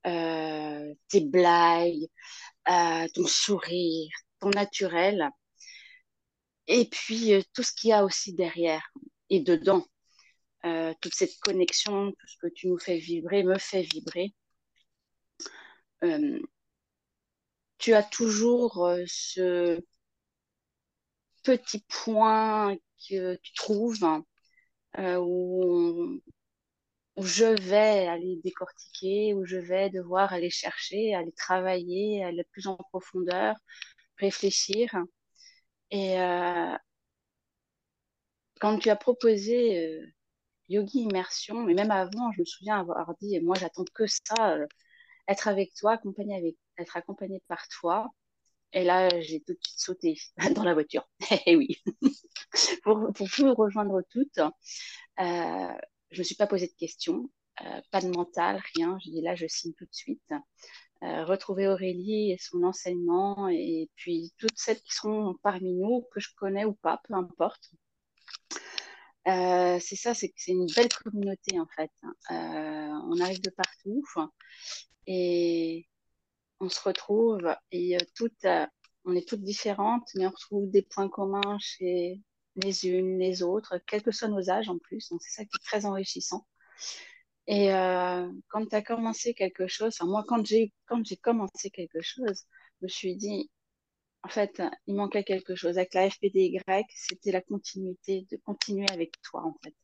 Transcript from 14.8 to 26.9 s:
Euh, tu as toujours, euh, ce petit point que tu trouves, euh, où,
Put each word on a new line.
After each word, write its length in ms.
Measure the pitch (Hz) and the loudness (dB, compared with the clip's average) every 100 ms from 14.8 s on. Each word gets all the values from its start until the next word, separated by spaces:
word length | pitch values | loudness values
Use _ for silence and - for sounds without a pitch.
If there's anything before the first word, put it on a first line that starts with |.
| _ _ _ _ _ _ - - - - _ _ | _ _ _ _ _ _ -16 -16 -20 -20 _ _
Euh, 360 | 349 320 147 - - _ _ _ _ _ _ _ _ _ _ _ _ _ | 0 2 0 -2 -8 _ _ _ _ _ _ _ _ _ _ _ _ _
tu 140 | - 214 | 6 6
as 80 | |
toujours, 840 | 208 - 233 208 233 240 233 180 175 | 6 0 0 4 4 4 2 2 2
euh, 180 | 175 180 | 2 -2
ce 720 | - - 190 180 175 175 165 170 _ _ _ _ _ _ _ _ _ _ _ _ _ _ _ | -8 -8 0 2 4 2 0 -4 _ _ _ _ _ _ _ _ _ _ _ _ _ _ _
petit 400 | - 247 - 214 _ | 2 2 2 -10 _
point 880 | - - 214 220 220 220 214 208 196 _ _ - | -6 0 4 6 6 4 2 0 -2 _ _ -6
que 260 | 196 185 180 | -4 -2 -6
tu 160 | - | -8
trouves, 720 | - - 208 233 220 170 156 156 _ _ _ _ _ _ - | -10 -2 0 0 2 2 2 -4 _ _ _ _ _ _ -6
euh, 180 | 185 180 | -2 0
où, 1000 | 175 180 180 185 180 175 170 170 175 - - _ _ _ _ _ _ | 0 0 0 2 4 4 4 0 -4 -6 -12 _ _ _ _ _ _